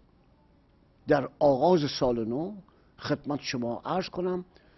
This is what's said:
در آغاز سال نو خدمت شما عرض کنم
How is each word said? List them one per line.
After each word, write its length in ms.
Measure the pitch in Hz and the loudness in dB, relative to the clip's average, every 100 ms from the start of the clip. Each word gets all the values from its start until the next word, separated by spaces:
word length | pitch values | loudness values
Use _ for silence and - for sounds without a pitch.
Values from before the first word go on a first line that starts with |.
| _ _ _ _ _ _ _ _ _ _ - | _ _ _ _ _ _ _ _ _ _ 0
در 220 | 147 127 - | 0 0 2
آغاز 400 | 147 131 156 180 143 - | 4 6 6 4 2 0
سال 260 | 131 117 110 | 0 0 -2
نو 280 | 123 175 208 - _ _ - | -4 -6 -10 -18 _ _ -12
خدمت 420 | - 143 131 143 | -4 -4 -4 -6
شما 400 | - 127 120 117 - | -6 -6 -4 -6 -4
عرض 240 | 170 185 | -4 -4
کنم 360 | 185 180 180 180 _ _ | -4 -4 -4 -8 _ _